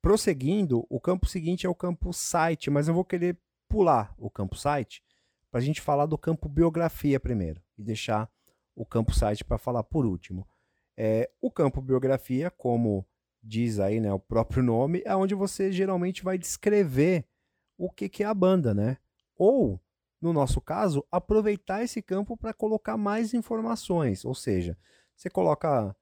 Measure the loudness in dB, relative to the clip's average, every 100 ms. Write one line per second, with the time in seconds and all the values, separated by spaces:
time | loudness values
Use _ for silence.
0 | 4 2 2 0 0 0 2 0 0 -4
1 | -2 0 0 -2 -2 -2 -2 -4 -4 -4
2 | -6 -6 -2 0 2 0 0 0 2 0
3 | 0 -2 -2 -4 _ _ _ 2 6 4
4 | 2 -8 -12 -6 -6 -4 -2 -2 -4 -12
5 | _ _ _ _ _ -4 -2 -2 0 0
6 | 0 0 -2 -2 -2 2 2 2 -2 0
7 | 0 0 0 -2 -4 -6 _ -14 -8 -6
8 | -2 -2 -2 _ _ _ _ -14 -4 -2
9 | 2 2 2 0 -4 -4 -2 -4 -2 0
10 | 0 -2 -6 -12 -12 _ _ _ _ -4
11 | 0 2 0 _ -6 0 0 0 0 0
12 | 2 -2 -2 -4 -4 _ -2 0 2 -2
13 | -4 _ _ _ -8 -2 -2 0 0 0
14 | 0 -2 _ -2 0 0 2 2 0 -2
15 | -2 0 0 0 -4 -2 -2 0 0 0
16 | -2 -4 -4 -4 -6 -4 2 2 2 4
17 | 4 2 -2 _ _ _ _ _ -10 -6
18 | -10 -4 -2 4 4 4 4 2 0 -2
19 | _ _ _ _ 4 6 2 -2 _ _
20 | _ _ 0 2 2 0 -2 -2 0 0
21 | -2 -4 2 2 2 -2 -4 -4 -4 -6
22 | -4 -4 -4 -8 -8 -4 -2 -2 -4 -4
23 | -2 -2 0 -2 -2 -4 -4 -6 -2 0
24 | 0 -2 -6 -6 -2 0 -2 -6 _ _
25 | _ _ -6 0 0 2 2 0 0 -8